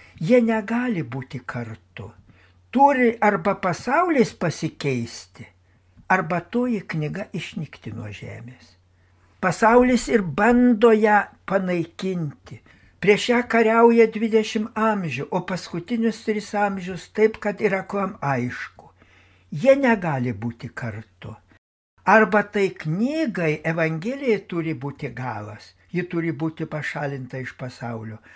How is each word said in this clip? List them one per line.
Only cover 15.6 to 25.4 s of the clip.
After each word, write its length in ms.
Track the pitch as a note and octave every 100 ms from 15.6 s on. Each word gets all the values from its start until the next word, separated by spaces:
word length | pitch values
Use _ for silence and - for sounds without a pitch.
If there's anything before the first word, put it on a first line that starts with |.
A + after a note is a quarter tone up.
| - E3+ E3 A#3+ A3+ A3 -
tris 280 | G#3 G3+ G#3
amžius 560 | G3+ G3 F3+ F3+ -
taip, 240 | - A3 A3
kad 240 | G#3 G3+
ir 160 | G#3+ F#3+
aklam 400 | F#3+ G3+ F#3+ G3
aišku. 680 | C#3+ C3 B2 - - - - _ _ _ _ _ _
Jie 240 | D3+ A#3 C4+
negali 560 | C4+ A3 F3 C#3 B2
būti 400 | G#2 A#2 A#2 B2+
kartu. 640 | - A#2+ G#2+ A2 _ A2 A2 _ _ _ _ _ _ -
Arba 380 | G#3+ G#3+ G#3
tai 260 | - G#3 G3
knygai, 920 | - D#3 E3+ B3 D#4 D4+ F3+ D#3+ D3+
Evangelijai 760 | D#3+ E3 D#3+ D#3+ F#3+ C#4 C#4 G#3 -
turi 260 | F3 D#3+
būti 360 | C#3+ C#3+ C#3 C#3
galas, 600 | A#2+ B2+ G#2+